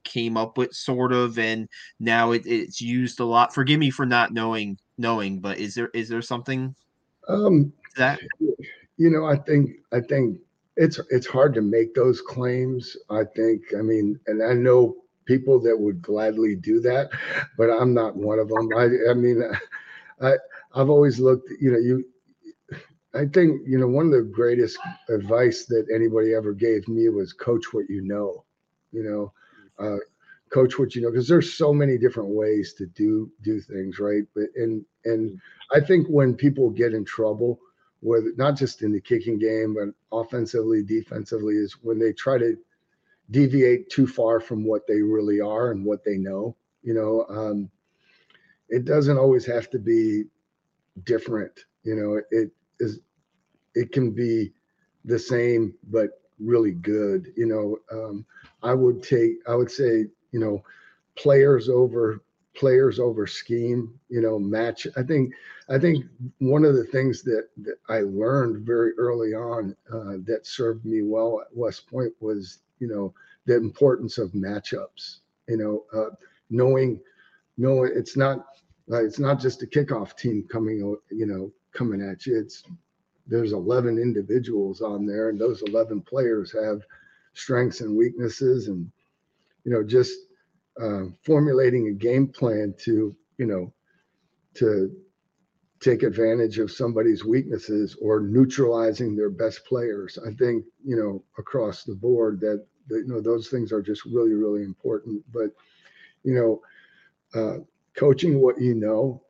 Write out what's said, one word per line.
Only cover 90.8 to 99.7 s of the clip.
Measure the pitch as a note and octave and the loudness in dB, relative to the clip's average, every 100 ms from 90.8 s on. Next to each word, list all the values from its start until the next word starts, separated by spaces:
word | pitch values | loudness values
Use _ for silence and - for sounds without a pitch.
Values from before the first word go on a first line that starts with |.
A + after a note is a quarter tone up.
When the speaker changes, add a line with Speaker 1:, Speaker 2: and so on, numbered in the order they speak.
Speaker 2:
uh, | A2 G2+ F#2 - | -6 -6 -8 -6
formulating | - D3+ D3 C3 B2+ B2 G#2+ | 2 4 4 4 4 2 0
a | |
game | G2 A#2 C3 C3+ | -2 0 2 0
plan | - A#2+ G#2+ G#2 F#2+ | 0 -2 0 -4 -6
to, | A#2 A2 G#2 G2 _ - | -2 0 0 -6 _ -6
you | A#2 | -4
know, | F#2 F2+ - _ _ _ _ _ _ _ - | -4 -8 -14 _ _ _ _ _ _ _ -2
to | A2+ G2+ F#2+ - _ _ _ _ _ _ _ _ | 0 2 -2 -6 _ _ _ _ _ _ _ _
take | C3 A2+ | 0 2
advantage | A#2+ G2 A2+ A#2+ A2 G#2+ | 0 0 0 2 -2 -2
of | G#2 | -6
somebody's | - A#2+ A2+ A2+ G2 G#2+ | -4 -4 0 0 0 0
weaknesses | C3 - A2+ - G#2+ G2+ - | -2 -2 -8 -4 -4 -4 -4
or | G#2+ G#2+ | -2 0
neutralizing | G2+ B2 C3 C#3 A#2+ A#2 A2+ G#2 A#2 G#2 | 2 4 4 2 0 2 0 -2 -4 -2
their | G#2 | -4
best | F2 - - | -2 -4 -6
players. | - | -6